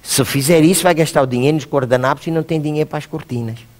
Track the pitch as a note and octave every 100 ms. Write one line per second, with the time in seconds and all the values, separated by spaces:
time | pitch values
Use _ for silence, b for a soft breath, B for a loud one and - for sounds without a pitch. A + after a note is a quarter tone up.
0 | - - B2 C#3+ C3+ E3+ D#3 F#3+ F#3 E3
1 | D3+ D#3 C3 B2 C#3 D#3 B2+ D3 B2 B2+
2 | C3 D3 E3+ E3 D#3 D#3+ D3+ D3+ D3+ D3+
3 | - D#3 - A#2+ A2+ A#2 -